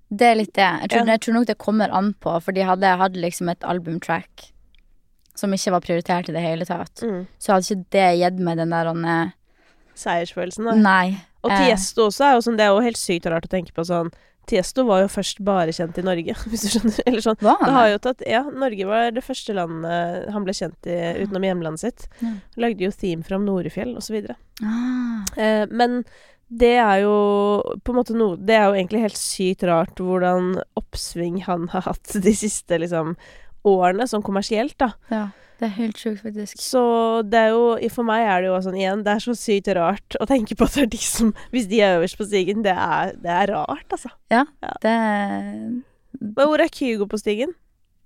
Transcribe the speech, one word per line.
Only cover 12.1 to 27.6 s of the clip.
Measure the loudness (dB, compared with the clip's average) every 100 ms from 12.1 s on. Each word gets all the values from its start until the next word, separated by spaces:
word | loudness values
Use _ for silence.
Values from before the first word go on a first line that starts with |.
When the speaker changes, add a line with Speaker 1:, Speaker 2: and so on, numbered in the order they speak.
| 4 4
Speaker 2:
er | 4
jo | 4
sånn, | 2
det | 4
er | 4
jo |
helt | 2 -2
sykt | -4 -2 -2
rart | -4 -2
å |
tenke | -4 -4
på | -6 -2
sånn, | -2 -4 -8 _ _ -2
Tiesto | 0 0 0
var | 2 4
jo | 2
først | 0 -6 -4
bare | 0 0 0
kjent | -2 -6 -4
i |
Norge, | -2 -2 -4
<laughs> | -8 -6
hvis | -4
du | -2 0
skjønner. | 0 0 0
Eller | 2
sånn. | 0 2
Speaker 1:
Var | 4 4
han | 4
Speaker 2:
Det | 6
har | 6
Speaker 1:
det? |
Speaker 2:
jo | 4
tatt, | -2 -4 -2
ja, | 0 -2
Norge | -2 -4 -2 -2
var | 0 0
det | -2
første | -6 -8 -6
landet | -4 -4 -6 -4 -2 -4 -6 -6
han | -6
ble | -4
kjent | -4 -6 -8 -8
i, |
Speaker 1:
Ja. | -4 -4 -4 -4
Speaker 2:
utenom | -2
hjemlandet | -2 -2 -4 -6
sitt. | -8 -8 -14 -10
Speaker 1:
Ja. | -8 -8 -10 -4
Speaker 2:
Lagde | -2 -2
jo | -4
theme | -4 -6 -6
from | -4 -4 -2
Nord-Fjell | -2 -4 -6 -8 -8
og |
så | -8
videre. | -8 -8 -14 _ -10
Speaker 1:
Ah. | -6 -4 -4 -4 -4 -6 -8 -2
Speaker 2:
Eh, | 0 0 0
men | 0 0 0 -6 -12 _ _ -10
det | 2 4 6
er | 4 4
jo | 4 4 4 2 2 0